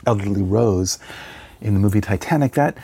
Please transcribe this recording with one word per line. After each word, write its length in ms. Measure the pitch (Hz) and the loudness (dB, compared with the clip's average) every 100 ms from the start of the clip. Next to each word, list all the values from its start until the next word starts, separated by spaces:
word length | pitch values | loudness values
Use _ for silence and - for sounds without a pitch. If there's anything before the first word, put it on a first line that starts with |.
| - | 0
elderly 380 | 110 101 101 | 0 0 0
Rose 560 | 92 104 117 92 92 - - - - - - - | 0 2 2 2 0 -4 -12 -18 -16 -18 -20 -10
in 140 | 113 | -2
the 60 | 98 | 2
movie 200 | 101 101 | 4 2
Titanic, 540 | - 98 - 156 135 | 0 -2 0 0 0
that 240 | - 147 - | 2 0 -2